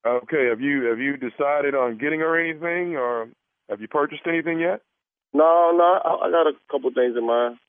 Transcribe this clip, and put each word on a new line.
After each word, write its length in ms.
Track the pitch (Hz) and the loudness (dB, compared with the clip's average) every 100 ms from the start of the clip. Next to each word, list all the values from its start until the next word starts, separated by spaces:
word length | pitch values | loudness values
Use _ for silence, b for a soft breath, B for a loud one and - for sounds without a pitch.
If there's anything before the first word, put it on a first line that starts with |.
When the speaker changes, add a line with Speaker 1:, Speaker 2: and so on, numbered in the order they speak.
| 113 | 0
Speaker 1:
Okay. 420 | 123 123 156 127 | -2 -2 0 0
Have 120 | 113 | 0
you, 220 | 139 143 120 | -2 0 0
have 140 | 113 | -2
you 180 | 135 139 | -2 -4
decided 560 | 127 - 143 147 143 | -8 -4 -2 0 0
on 240 | 139 123 110 | 0 -2 -2
getting 220 | 143 156 | -4 -2
her 200 | 160 165 | 0 0
anything, 560 | 165 156 170 170 175 156 | -2 -6 -6 -4 -4 -4
or 300 | 123 120 113 _ _ _ _ | -4 -4 -8 _ _ _ _
have 120 | 104 | -10
you 60 | 110 | -4
purchased 360 | 151 147 151 175 | -2 -2 -4 -4
anything 320 | 165 160 165 | -2 -2 -2
yet? 220 | 170 202 _ _ _ _ _ | -2 -4 _ _ _ _ _
Speaker 2:
No, 380 | 143 156 170 170 170 | 2 6 6 4 6
no. 80 | 170 190 | 4 4
I, 240 | - - - | 0 -2 0
I 40 | |
got 160 | 170 156 | 2 2
a 40 | 143 _ | -2 _
couple 200 | 139 131 | -4 -2
things 240 | 127 123 120 | 0 0 0
in 80 | 117 | 0
mind. 320 | 120 120 120 | 0 0 -4